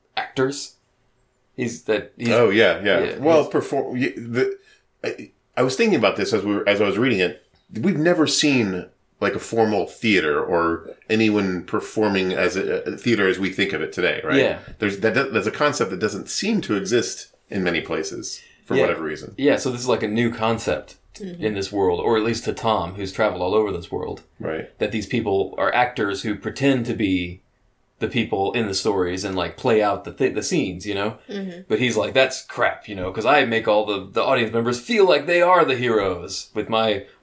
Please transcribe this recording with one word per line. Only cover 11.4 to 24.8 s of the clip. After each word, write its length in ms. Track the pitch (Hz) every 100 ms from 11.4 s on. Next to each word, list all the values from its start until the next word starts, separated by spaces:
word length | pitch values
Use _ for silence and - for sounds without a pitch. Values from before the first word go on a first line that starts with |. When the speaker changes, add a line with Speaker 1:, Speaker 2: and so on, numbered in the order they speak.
| 95 90 82
Speaker 2:
performing 680 | 104 - 113 104 98 92
as 240 | 92 90 95
a, 280 | - 92
a 120 | - 101
theater 300 | 120 104 95
as 120 | 90
we 100 | 95
think 220 | 92 92
of 80 | 78
it 100 | 78
today, 300 | - 87 76
right? 140 | 80 139
Speaker 1:
Yeah. 220 | 113 80 - -
Speaker 2:
There's 200 | 104 98
that, 160 | 110 110
that, 180 | 139
that's 140 | 220 -
a 40 |
concept 380 | - 147 135 -
that 80 | 87
doesn't 300 | 214 - -
seem 320 | - 220 214
to 140 | 143 101
exist 600 | 92 120 - - - _ -
in 140 | 98
many 180 | 90 82
places 580 | - 80 78 - - - - _
for 120 | - -
Speaker 1:
Yeah. 80 |
Speaker 2:
whatever 200 | - -
reason. 300 | 78 76 - -
Speaker 1:
Yeah, 200 | 143 -
so 140 | 139
this 100 | 120
is, 60 | 127
like, 140 | 113
a 40 | 107
new 240 | 110 117
concept 640 | - 110 113 - 73 - - _ -
Speaker 3:
Mm-hmm. 260 | 190 175
Speaker 1:
in 120 | 107 101
this 160 | 95
world, 280 | 101 92 87
or 160 | 113 110
at 60 |
least 220 | 110 110
to 100 | -
Tom, 400 | - 113 104 85
who's 180 | 98 95
traveled 300 | - 107 90
all 140 | 90 107
over 160 | 104
this 200 | 85 85
world. 300 | 95 - - - -
Speaker 2:
Right. 300 | 85 80 -
Speaker 1:
That 140 | -